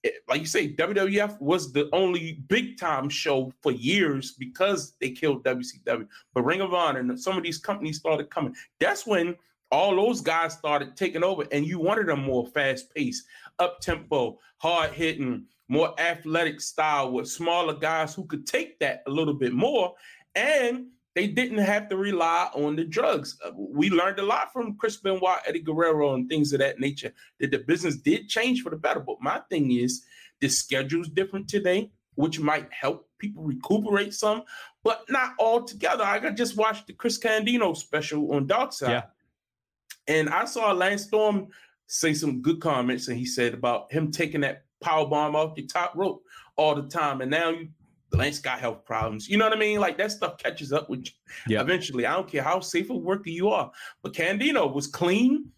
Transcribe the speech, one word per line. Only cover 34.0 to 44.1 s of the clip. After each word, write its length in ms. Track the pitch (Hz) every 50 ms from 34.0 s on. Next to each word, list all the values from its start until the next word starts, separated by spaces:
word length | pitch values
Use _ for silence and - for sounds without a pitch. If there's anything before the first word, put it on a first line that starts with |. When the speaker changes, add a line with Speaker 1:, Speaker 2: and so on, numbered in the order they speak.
| 202 202 -
Speaker 1:
some, 280 | - - 214 214 233 - - - - - - _ _ _
but 200 | 220 226 220 - -
not 240 | 269 269 254 247 247 -
altogether. 640 | 226 226 233 240 233 - - - - - - 240 214
I 160 | 196 202 214
got, 160 | - 214 202
just 200 | 214 240 214 202
watched 300 | 208 214 220 214 214 -
the 60 | -
Chris 260 | - _ - 233 226 -
Candido 560 | - 226 220 220 214 233 240 240 220 180 160
special 580 | 160 - _ - 151 151 - 151 151 147 - 135
on 120 | 143 139
Dark 260 | 143 196 233 262 285
Side, 180 | - - 139 123
Speaker 2:
Yeah. 120 | 123 120 117 - _ _ _ _ _ _ _ _ _ _ _ _ _ _ _ _ - _ _
Speaker 1:
and 220 | - 151 156 156 147
I 160 | 143 185 226
saw 260 | - - 240 226 214
Lance 320 | 196 180 180 190 202 202 202
Storm 440 | - - 214 214 214 208 196 190 - - - - _ _ _ _
say 260 | - - - 160 160 151
some 280 | 151 160 147 131 123
good 180 | 127 151 165 160
comments, 480 | - 165 143 127 123 123 127 127 - -
and 80 | 120
he 80 | 120 127
said 280 | 123 - 131 120 120 117
about 380 | 120 123 120 120 - - -
him 180 | 135 156 160 151